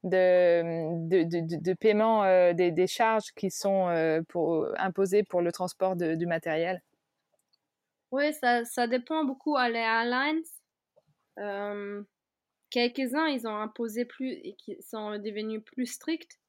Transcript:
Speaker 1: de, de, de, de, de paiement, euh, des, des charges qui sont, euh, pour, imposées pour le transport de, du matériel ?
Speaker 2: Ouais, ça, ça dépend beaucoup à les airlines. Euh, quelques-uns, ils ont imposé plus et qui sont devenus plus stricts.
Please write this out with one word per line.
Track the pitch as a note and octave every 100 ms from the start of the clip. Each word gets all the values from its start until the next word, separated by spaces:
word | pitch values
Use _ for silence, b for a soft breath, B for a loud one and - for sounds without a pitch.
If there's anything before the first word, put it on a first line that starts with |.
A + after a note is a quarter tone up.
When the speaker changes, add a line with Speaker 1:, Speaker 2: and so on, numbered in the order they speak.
Speaker 1:
de, | F#3 F#3 F#3 F3+ F3+ E3+ E3+ E3 D#3+ E3+ E3
de, | F3+
de, | E3 E3+
de, | E3 E3
de | E3+
paiement, | F#3 A3 G#3 A3 A3
euh, | G3 F#3 F3+
des, | F3 F3+
des | E3 F#3
charges | - A3+ A3 - -
qui | G3
sont, | - G3+ G3 F3+
euh, | E3+ D#3+ D#3+ E3
pour, | F3 D#3+ E3 - -
imposées | F#3+ F#3 G3 G3+
pour | G#3 F3+
le | E3+
transport | - F3+ - F#3+ F3+
de, | E3+ D#3+
du | F3
matériel ? | E3 E3+ D#3 E3 F3+ _ _ _ _ _ _ _ _ _ _ _ _ _
Speaker 2:
Ouais, | C4 D4
ça, | D4 B3 A#3+ A#3
ça | - A#3+
dépend | B3+ B3 D#4+
beaucoup | C#4+ B3+ - C#4+
à | A#3+
les | A#3
airlines. | A3+ A3+ A#3+ B3 C#4+ D#4 D#4+ - _ _ _ _ _ _ _ -
Euh, | G#3 G3+ G3+ G#3 G3+ G3+ G#3 _ _ _ _ _ _
quelques-uns, | B3 A#3+ A#3+ C4 C#4 D#4+
ils | C4+ A3+
ont | G#3+
imposé | G#3+ - A#3 G#3+ A#3+
plus | - C4
et | - - G#3
qui | - -
sont | - A3 G#3+ G#3
devenus | G#3 G#3 A3 A3
plus | A3 - B3
stricts. | - - D#4+ - -